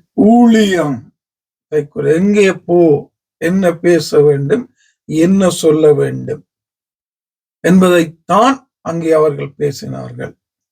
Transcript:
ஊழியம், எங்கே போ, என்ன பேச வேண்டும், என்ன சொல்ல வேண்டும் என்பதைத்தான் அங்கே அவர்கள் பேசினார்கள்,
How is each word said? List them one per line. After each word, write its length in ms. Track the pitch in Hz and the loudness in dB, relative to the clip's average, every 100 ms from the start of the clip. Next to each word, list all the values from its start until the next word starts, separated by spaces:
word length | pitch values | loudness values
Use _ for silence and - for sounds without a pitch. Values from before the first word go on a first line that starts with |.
| _ | _
ஊழியம், 1000 | - 202 240 240 220 208 180 147 120 - _ _ _ _ _ _ | 0 2 4 4 4 2 0 -2 -6 -12 _ _ _ _ _ _
எங்கே 880 | 151 143 147 143 160 202 208 190 180 | -6 -6 -4 -2 0 2 2 0 -2
போ, 560 | - 175 165 147 139 _ _ _ | -2 2 2 2 -4 _ _ _
என்ன 400 | 160 190 180 165 | -4 -2 -2 -4
பேச 460 | 175 165 - 156 | 0 0 0 0
வேண்டும், 520 | 147 143 139 247 - _ _ _ | 2 0 -2 -4 -6 _ _ _
என்ன 460 | - 151 175 196 180 | -8 -2 0 2 0
சொல்ல 420 | 175 160 156 156 | 0 0 2 2
வேண்டும் 560 | 139 135 131 127 151 _ _ _ _ _ _ _ _ _ _ _ _ | 2 -2 -6 -10 -12 _ _ _ _ _ _ _ _ _ _ _ _
என்பதைத்தான் 1120 | 160 185 185 175 165 - - 190 254 269 _ _ | 0 2 4 2 0 -8 -2 0 2 -2 _ _
அங்கே 320 | - 165 165 | -10 -6 0
அவர்கள் 420 | 156 156 143 139 - | 0 0 -2 -10 -8
பேசினார்கள், 800 | 147 139 139 131 127 120 - - _ _ _ | -8 -6 -12 -14 -14 -14 -16 -16 _ _ _